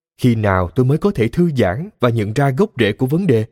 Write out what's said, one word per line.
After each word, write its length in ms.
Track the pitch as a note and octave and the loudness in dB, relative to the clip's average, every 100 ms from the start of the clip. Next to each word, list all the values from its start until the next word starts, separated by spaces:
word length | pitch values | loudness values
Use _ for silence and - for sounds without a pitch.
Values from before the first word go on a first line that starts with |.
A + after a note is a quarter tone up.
| _ - | _ -2
Khi 180 | B2+ A2+ | 0 2
nào 340 | G#2 F#2 F2 - | 2 0 0 0
tôi 100 | B2+ | 0
mới 120 | D#3 | 0
có 140 | G3+ | 0
thể 160 | G3 C#3+ | 0 -2
thư 240 | - F3 C3+ | 0 0 0
giãn 320 | - G#2+ G3 - | 0 -2 -8 -2
và 100 | A#2+ | 0
nhận 240 | A#2 G2+ | 0 -2
ra 160 | A2 C#3 | 0 0
gốc 220 | C3 - - | 0 -2 0
rễ 120 | G2+ | -2
của 140 | G#2+ C3 | 0 -2
vấn 220 | D#3+ G3 | 0 2
đề? 180 | A2+ A2 | 0 -2